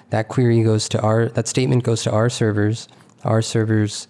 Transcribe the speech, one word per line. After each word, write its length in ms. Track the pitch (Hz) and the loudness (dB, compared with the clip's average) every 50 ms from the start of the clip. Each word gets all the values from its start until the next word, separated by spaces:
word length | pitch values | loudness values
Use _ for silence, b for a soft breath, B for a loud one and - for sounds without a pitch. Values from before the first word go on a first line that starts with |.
| B B | B B
that 180 | - 110 107 - | -4 -4 -4 -2
query 340 | - 135 123 120 117 117 110 | 0 2 2 4 4 4 4
goes 240 | 110 110 107 - - | 2 2 0 0 -2
to 140 | - 113 | -2 -2
our, 260 | 104 107 110 113 117 113 | 0 2 2 2 0 0
that 200 | - 135 - - | -2 -4 -4 -2
statement 340 | - 135 127 127 127 123 123 | -2 -2 0 0 0 0 0
goes 180 | 123 113 110 - | 0 -2 -2 -2
to 80 | 120 | -2
our 180 | 117 107 113 120 | 0 0 0 0
servers. 580 | - - 117 110 104 104 104 107 110 - - B B B B B _ _ - | 0 0 0 0 2 2 0 0 0 -4 -8 B B B B B _ _ -4
Our 160 | - 110 113 | -2 0 0
servers 680 | 113 - - 117 110 107 110 107 107 101 - - - | 0 0 -2 -2 0 2 2 2 0 0 -2 -8 -14